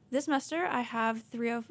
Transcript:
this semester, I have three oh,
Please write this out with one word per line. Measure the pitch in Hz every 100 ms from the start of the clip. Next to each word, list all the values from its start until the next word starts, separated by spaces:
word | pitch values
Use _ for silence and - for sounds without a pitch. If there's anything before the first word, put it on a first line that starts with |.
| -
this | 262
semester, | 294 269 - 320 359
I | 254
have | 233 226 226 226
three | - 233 233
oh, | 233 226